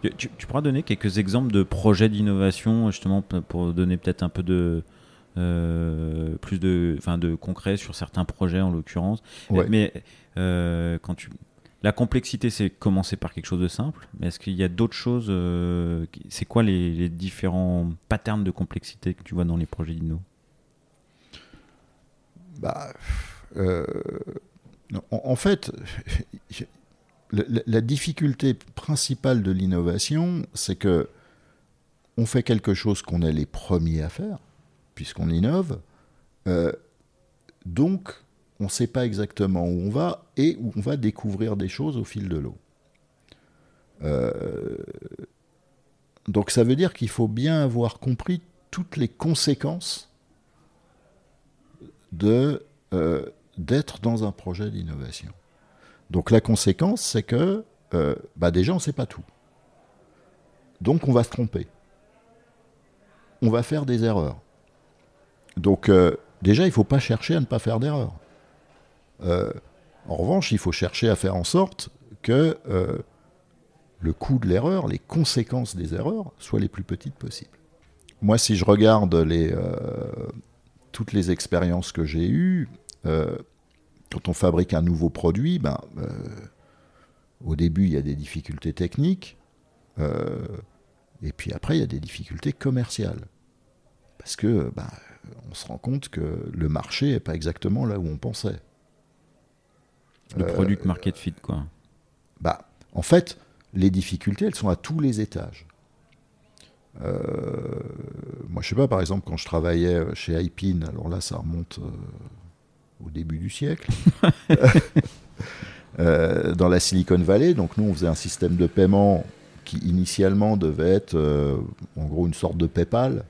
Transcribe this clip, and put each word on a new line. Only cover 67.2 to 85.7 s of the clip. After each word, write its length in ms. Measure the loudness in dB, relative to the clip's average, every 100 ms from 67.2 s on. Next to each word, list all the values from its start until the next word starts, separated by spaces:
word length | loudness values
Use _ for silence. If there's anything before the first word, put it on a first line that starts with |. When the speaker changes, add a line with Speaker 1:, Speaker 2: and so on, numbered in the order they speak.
| 0
Speaker 2:
à 60 | -2
ne 40 |
pas 140 | 0 -2
faire 220 | -2 -2
d'erreurs. 340 | -2 -2 -4 -8 -20 -20 _ _ _ _ _ _ _ _
Euh, 280 | -2 0 0 -6 -14 _ _ _ -8
en 100 | -4
revanche, 360 | 0 0 2
il 60 | 0
faut 140 | 0
chercher 360 | -2 -2 0 2
à 80 | 2
faire 180 | 0
en 100 | -2
sorte 440 | 0 2 0 -4 -16 -16 -20 -12
que, 360 | 0 4 4 0 -2
euh, 300 | -2 0 -4 -8 _ _ _ _ _ _ _ _ _
le 140 | -4
coût 260 | -2 0 0
de 80 | 2
l'erreur, 400 | 2 2 0 -2
les 120 | -6
conséquences 760 | _ -2 0 0 -2 -4 -4
des 200 | -6 -6
erreurs 380 | -4 -4 -4 -8 -14
soient 220 | -4 -2
les 80 | -2
plus 160 | -4
petites 300 | -8 -8 -8
possibles. 420 | -12 -14 -14 -18 _ _ _ _ _ -20 _
Moi, 160 | 2 4
si 180 | 4
je 100 | 2
regarde 500 | 6 8 8 6 6
les, 360 | 4 4 2 2
euh, 200 | 0 -4 -4 -6 -6 -8 -8 -10 -12 -18 _ _ _ _
toutes 220 | -8 -2
les 160 | 0 2
expériences 640 | 0 0 0 2 0 -2
que 120 | -4
j'ai 240 | -2 0 2
eues, 400 | 2 2 2 -2 -8 -20 -8 -2
euh, 300 | 0 -2 -6 -12 _ _ _ _ _ _
quand 160 | -8 -4
on 60 |
fabrique 400 | 2 2 4 2
un 80 | 2
nouveau 260 | 2 2 0
produit, 500 | 2 0 2 0 0
ben, 200 | -2